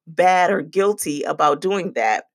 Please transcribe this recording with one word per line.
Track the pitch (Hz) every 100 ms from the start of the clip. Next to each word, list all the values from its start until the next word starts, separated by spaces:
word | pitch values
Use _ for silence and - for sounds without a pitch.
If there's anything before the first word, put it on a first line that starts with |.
| -
bad | 160 180 185 180
or | 190
guilty | 156 190 202 208 - 147
about | - 156 151 143
doing | 185 196 170
that." | 120 110 107 -